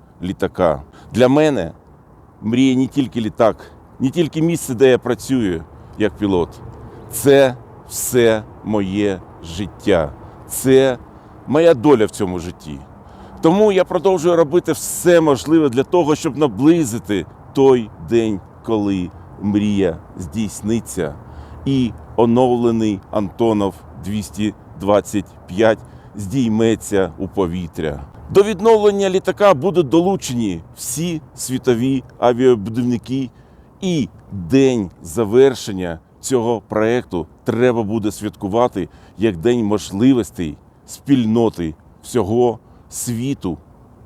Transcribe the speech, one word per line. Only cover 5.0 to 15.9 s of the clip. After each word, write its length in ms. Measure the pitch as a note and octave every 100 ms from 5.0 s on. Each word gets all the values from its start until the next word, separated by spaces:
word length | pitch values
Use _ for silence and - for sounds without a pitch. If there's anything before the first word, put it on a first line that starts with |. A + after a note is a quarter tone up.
| A#2+ A2+ - C3 G2+ E2 F2 - - -
як 180 | G#2 -
пілот. 320 | G#2 F#2 D#2+ - - - - - -
Це 460 | - C#3 C#3 C3+ B2+ - - -
все 540 | - - B2 A#2 A2 A2+ -
моє 560 | F#2 G#2+ F#2+ G2+ G#2 F#2 - -
життя. 720 | E2 E2 F#2+ - G#2 F2 D2 - - - -
Це 500 | - C3 C3 C3+ A#2+ - - - - -
моя 280 | C#3 E3
доля 320 | C#3 D3 B2+ G2+
в 40 |
цьому 280 | - F#2+ F2+
житті. 400 | E2+ E2 D#2 C2+ - - - - - -
Тому 300 | E3 F#3+ G#3+
я 120 | F#3
продовжую 520 | F3+ F3 F3+ F#3 E3+ E3+
робити 360 | D3+ F3 E3
все 480 | D3+ - - F3 E3+
можливе 480 | D#3 C3 C3+ D#3+ D3
для 160 | A#2
того, 300 | C3